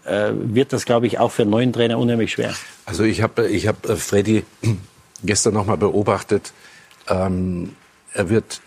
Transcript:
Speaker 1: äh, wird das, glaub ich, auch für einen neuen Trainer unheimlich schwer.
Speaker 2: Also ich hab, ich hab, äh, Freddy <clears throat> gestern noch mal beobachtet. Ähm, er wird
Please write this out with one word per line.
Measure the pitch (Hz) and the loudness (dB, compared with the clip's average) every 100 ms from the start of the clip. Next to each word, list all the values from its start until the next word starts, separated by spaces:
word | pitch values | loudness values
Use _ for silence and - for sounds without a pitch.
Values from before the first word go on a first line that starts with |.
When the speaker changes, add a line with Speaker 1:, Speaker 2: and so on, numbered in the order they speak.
| - | -4
Speaker 1:
äh, | 98 104 | -2 0
wird | 107 120 110 139 | -2 0 0 2
das, | 117 - | 0 2
glaub | 120 | 2
ich, | 120 - | 2 2
auch | 113 | 0
für | - | 2
einen | 104 | 2
neuen | 110 127 | 4 2
Trainer | 113 117 117 | 2 0 2
unheimlich | 120 117 104 | 0 0 0
schwer. | - 113 - - - - | -2 -4 -6 -12 -18 -10
Speaker 2:
Also | 85 | 0
ich | 110 87 | 0 2
hab, | 110 - | 0 0
ich | 107 101 107 | 0 0 -2
hab, | - - | -2 -2
äh, | 104 | -4
Freddy | - 104 101 107 - - | 0 0 2 0 0 -4
<clears throat> | 110 95 95 _ _ - | -2 -2 -6 _ _ -8
gestern | 90 101 117 | -2 0 2
noch | 104 98 | 0 0
mal | 90 | 2
beobachtet. | 98 95 104 98 - 101 - - - - - - - | 2 2 2 0 0 -2 -2 -20 -20 -20 -20 -16 -4
Ähm, | 95 95 92 92 87 87 - _ _ - | -2 0 -2 -2 -4 -8 -14 _ _ -12
er | - 90 | -4 0
wird | 110 - - | 0 -2 -14